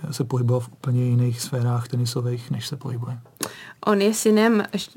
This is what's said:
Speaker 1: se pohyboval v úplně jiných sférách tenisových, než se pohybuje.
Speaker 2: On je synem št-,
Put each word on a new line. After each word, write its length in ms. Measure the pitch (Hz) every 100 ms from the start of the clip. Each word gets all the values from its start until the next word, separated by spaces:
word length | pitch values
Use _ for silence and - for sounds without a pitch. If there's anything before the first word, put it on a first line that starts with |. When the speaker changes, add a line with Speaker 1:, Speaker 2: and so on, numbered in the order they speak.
| 151
Speaker 1:
se 140 | -
pohyboval 360 | 120 127 120 123
v 80 | 120
úplně 320 | - 135 123
jiných 360 | 123 120 123 117
sférách 480 | - 131 120 120 120
tenisových, 640 | 123 120 131 123 123 -
než 160 | 131 -
se 100 | -
pohybuje. 420 | 131 120 120 123 - _ - - - - -
Speaker 2:
On 160 | 202
je 120 | 202
synem 480 | 220 220 214 220 214 - 196
št-, 140 | -